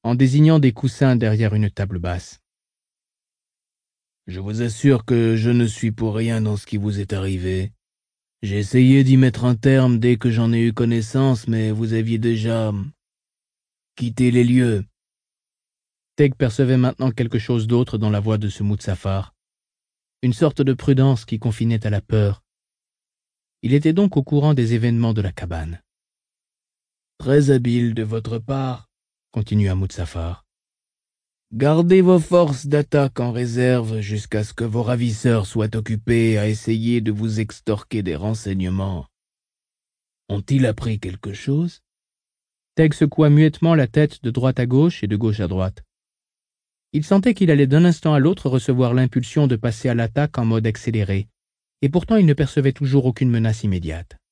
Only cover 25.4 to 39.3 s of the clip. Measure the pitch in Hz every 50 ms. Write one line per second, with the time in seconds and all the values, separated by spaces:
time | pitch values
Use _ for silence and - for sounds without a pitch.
25.4 | - 87 82 82 82 80 85 - _ _ _ _ _ _ _ _ _ _ _ _
26.4 | _ _ _ _ _ _ _ _ _ _ _ _ _ _ _ - - 127 139 147
27.4 | 143 135 139 127 120 123 120 120 120 117 110 113 110 107 113 110 110 117 113 113
28.4 | 110 - 135 135 135 131 127 123 - _ _ _ _ _ _ _ _ _ - 117
29.4 | 107 - 104 104 101 98 95 92 95 90 - - 87 80 - 85 82 82 87 -
30.4 | _ _ _ _ _ _ _ _ _ _ _ _ _ _ _ _ _ _ _ _
31.4 | _ _ - 110 135 143 156 165 170 170 190 190 185 180 185 175 160 - 175 175
32.4 | 175 151 135 127 151 143 147 147 143 - - 147 139 135 - - 120 123 113 120
33.4 | 123 120 117 123 123 127 127 123 113 110 113 110 104 101 107 104 104 - - 107
34.4 | 104 104 - - 117 117 107 120 117 110 123 120 120 120 107 107 - 127 117 113
35.4 | 98 - - 113 107 107 107 113 110 - 113 107 110 - 117 117 113 113 110 104
36.4 | 104 107 110 107 - - 113 110 113 117 120 120 107 110 107 104 110 113 107 107
37.4 | 110 110 - - - - 107 101 - - - 110 101 92 78 76 92 107 110 110
38.4 | - 101 98 95 92 90 92 98 95 98 92 82 - - _ _ _ _